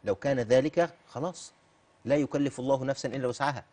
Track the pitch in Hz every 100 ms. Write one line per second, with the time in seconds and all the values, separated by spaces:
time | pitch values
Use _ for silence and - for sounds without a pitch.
0 | 104 95 143 135 110 127 143 170 170 -
1 | _ 120 165 175 - _ _ _ _ _
2 | 113 147 139 143 143 - 131 135 131 135
3 | - 131 127 120 139 131 -